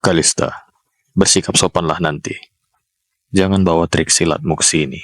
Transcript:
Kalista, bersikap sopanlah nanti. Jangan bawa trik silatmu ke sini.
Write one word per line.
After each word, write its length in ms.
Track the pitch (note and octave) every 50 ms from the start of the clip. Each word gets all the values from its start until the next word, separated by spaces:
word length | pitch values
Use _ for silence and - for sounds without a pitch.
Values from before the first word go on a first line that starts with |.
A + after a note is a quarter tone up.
Kalista, 680 | - G#2+ F#2 E2 D2+ - - - - - - - - _ _ _ _ _ _ _ _ _ _
bersikap 400 | - F#2+ F#2+ - F#2+ F2+ - F#2+
sopanlah 400 | E2+ - F2+ - - F2 D#2+ D#2
nanti. 400 | F2 - D#2 D2+ D2 - - - - - _ _ _ _ _ _ _ _ _ _ _ _ _ _ _ _ _ -
Jangan 320 | F#2+ F#2+ F#2+ F#2+ G2 F#2+
bawa 240 | F2+ E2 E2 E2+ E2
trik 240 | - - D#2+ - -
silatmu 400 | - E2+ E2 D#2 - D2+ F2+ E2
ke 120 | - -
sini. 360 | - - E2 D2+ C2+ C2 -